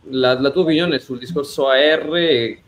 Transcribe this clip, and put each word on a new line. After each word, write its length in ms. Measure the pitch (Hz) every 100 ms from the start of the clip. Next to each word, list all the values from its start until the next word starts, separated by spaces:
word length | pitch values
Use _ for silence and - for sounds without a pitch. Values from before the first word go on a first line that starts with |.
| -
la, 280 | 131 127 127
la 120 | 139
tua 120 | 175
opinione 360 | 165 156 175 139
sul 200 | - 123
discorso 500 | 123 160 143 - 135
A 80 | 131
R 400 | 151 156 147 170
e 460 | 165 127 113 101